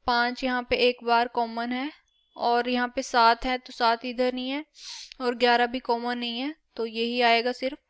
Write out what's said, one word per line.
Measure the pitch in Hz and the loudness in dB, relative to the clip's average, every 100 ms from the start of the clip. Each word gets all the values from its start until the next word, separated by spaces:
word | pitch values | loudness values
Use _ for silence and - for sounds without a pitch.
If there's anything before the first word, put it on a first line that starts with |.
| - | -2
पाँच | 240 240 247 | 0 0 -2
यहाँ | 262 247 247 | -4 -4 -2
पे | 247 | 0
एक | 247 247 | 2 0
बार | 233 233 247 | 0 2 2
कॉमन | 240 226 226 240 | -2 -4 -4 -6
है | 247 285 - _ _ _ - | -4 -6 -10 _ _ _ -4
और | 240 240 240 | 0 2 2
यहाँ | 247 247 | 0 -2
पे | 269 | -4
सात | 262 247 226 233 | -2 4 6 4
है | 262 254 | 0 -4
तो | - | -6
सात | - 240 233 | 0 2 2
इधर | 254 240 254 | -2 -2 -2
नहीं | 254 254 | -2 -4
है | 285 311 - - - - - | -6 -8 -16 -18 -16 -16 -6
और | 240 | -4
ग्यारह | 240 240 240 240 | 2 4 4 2
भी | 254 | -2
कॉमन | - 233 240 240 | -2 -2 -2 -4
नहीं | 240 233 | -6 -6
है, | 277 320 _ - | -6 -8 _ -8
तो | 226 | -6
यही | 220 233 240 | -4 -2 2
आएगा | 240 233 240 | 4 4 2
सिर्फ। | 247 262 294 _ | -4 -6 -6 _